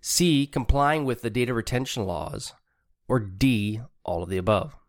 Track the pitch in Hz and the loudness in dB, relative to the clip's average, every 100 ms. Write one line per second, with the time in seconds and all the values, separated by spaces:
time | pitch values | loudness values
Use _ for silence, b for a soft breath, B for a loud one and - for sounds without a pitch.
0 | - - 175 147 139 - 123 139 143 156 | -2 2 4 4 2 -2 2 4 4 2
1 | 139 120 117 113 123 120 110 123 131 - | 0 -2 -2 0 0 0 -2 -4 -2 -4
2 | 95 85 78 - - - _ _ _ _ | -4 -4 -6 -8 -12 -16 _ _ _ _
3 | _ 127 101 95 135 117 104 107 123 _ | _ -2 -2 0 2 2 0 -4 -10 _
4 | - 87 87 95 92 104 147 - | -6 -6 -2 -2 2 0 0 -12